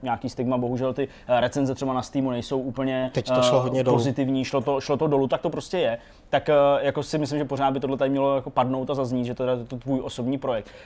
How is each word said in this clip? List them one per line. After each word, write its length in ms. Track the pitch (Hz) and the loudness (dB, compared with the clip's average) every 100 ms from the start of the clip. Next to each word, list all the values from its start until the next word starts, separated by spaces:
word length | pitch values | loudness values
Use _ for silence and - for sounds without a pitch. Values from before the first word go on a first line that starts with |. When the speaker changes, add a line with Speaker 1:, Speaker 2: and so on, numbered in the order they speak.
Speaker 1:
nějaký 260 | 131 117 127 | -6 -4 -4
stigma, 300 | - 123 127 | -4 -2 0
bohužel 340 | 123 123 131 | -2 -2 -2
ty, 140 | 131 135 - - | -2 -6 -6 0
eh, 120 | 123 | 2
recenze 340 | 120 143 135 | 2 0 -2
třeba 180 | 131 135 | -2 -2
na 100 | 127 | -4
Steamu 280 | - 143 131 | -4 -2 -2
nejsou 280 | 120 - 135 | -2 -4 -4
úplně, 520 | 131 127 131 131 127 | -4 -4 -2 -2 -2
Speaker 2:
Teď 120 | 131 123 | -4 0
to 140 | 127 | 2
šlo 160 | 123 127 | 4 4
Speaker 1:
eh, 40 | |
Speaker 2:
hodně 220 | 123 131 | 2 0
dolů. 120 | 127 120 | 2 2
Speaker 1:
pozitivní, 480 | 135 139 131 135 | 2 0 0 0
šlo 160 | 127 139 | 0 -2
to, 200 | 139 135 | 0 0
šlo 160 | - 139 | 0 0
to 100 | 160 | 2
dolů, 200 | 143 131 | 2 2
tak 140 | 160 | 0
to 100 | 170 | -2
prostě 280 | 147 - 180 | -4 -4 0
je. 200 | 131 117 - - - | 0 -2 -8 -20 -2
Tak, 180 | 139 156 | 0 4
eh, 60 | 147 143 139 | 6 6 4
jako 220 | 139 151 | 2 0
si 160 | 135 156 | -2 -2
myslím, 200 | 135 147 | -2 -2
že 60 | |
pořád 260 | 139 135 135 | -2 0 0
by 100 | 135 | 0
tohle 160 | 135 127 | -2 0
tady 140 | 135 | 0
mělo 260 | 139 139 135 | 2 2 0
jako 140 | 135 | -2
padnout 400 | 135 127 131 127 | 0 0 0 -2
a 40 | |
zaznít, 300 | 139 127 127 123 | -2 -2 -2 -2
že 80 | |
to 100 | 123 127 | -2 -2
je 180 | 123 | -2
to 120 | 117 123 | -4 -8
tvůj 240 | 127 131 | -4 -2
osobní 360 | - - 120 139 | -2 -6 -4 -2
projekt. 300 | 135 113 - - | -2 -4 -4 -16